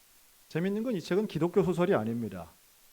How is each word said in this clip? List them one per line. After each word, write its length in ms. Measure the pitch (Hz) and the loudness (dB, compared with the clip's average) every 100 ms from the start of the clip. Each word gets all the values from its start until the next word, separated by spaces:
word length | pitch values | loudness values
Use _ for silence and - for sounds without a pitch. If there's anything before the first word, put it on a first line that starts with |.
| _ _ _ _ - | _ _ _ _ -8
재밌는 340 | 160 190 202 | -2 -2 -2
건 140 | 247 190 | -2 -4
이 40 | |
책은 260 | - 180 220 | 0 0 0
기독교 360 | 156 165 202 | 0 0 2
소설이 320 | 175 170 180 | 2 2 2
아닙니다. 600 | 147 110 117 110 92 82 - _ _ _ | 2 2 -2 -4 -8 -14 -18 _ _ _